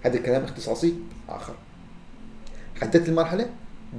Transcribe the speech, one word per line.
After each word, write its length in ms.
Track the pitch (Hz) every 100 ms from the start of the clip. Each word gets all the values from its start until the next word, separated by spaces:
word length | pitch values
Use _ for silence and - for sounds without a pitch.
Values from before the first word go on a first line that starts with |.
| 127
هذا 120 | 123
الكلام 260 | 127 131
اختصاصي 500 | 135 - 110 113 170 170 - - -
آخر. 240 | - - - - - - - - - - - - - - -
حددت 280 | 110 165 160
المرحلة، 400 | 165 165 185 240 - - - -